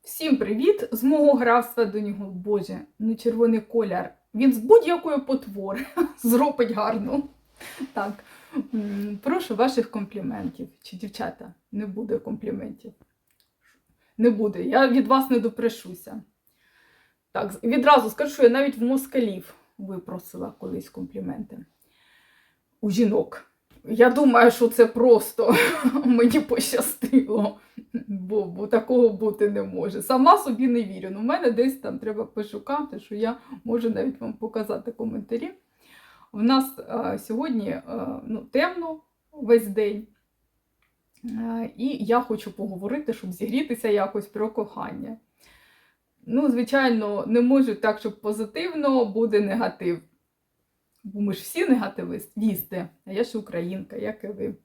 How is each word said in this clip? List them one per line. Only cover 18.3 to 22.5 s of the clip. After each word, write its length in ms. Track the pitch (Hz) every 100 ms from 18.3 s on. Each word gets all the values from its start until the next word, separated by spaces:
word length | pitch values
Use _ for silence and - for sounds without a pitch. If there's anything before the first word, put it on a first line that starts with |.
що 80 | 285
я 60 | 240
навіть 300 | 262 285 247
в 40 |
москалів 720 | 233 262 - 277 226 185 - - _ -
випросила 760 | 196 190 180 180 - 180 185 -
колись 300 | 185 185 196
компліменти. 680 | - - 196 185 - 208 - - _ _ _ _ _ _ _ _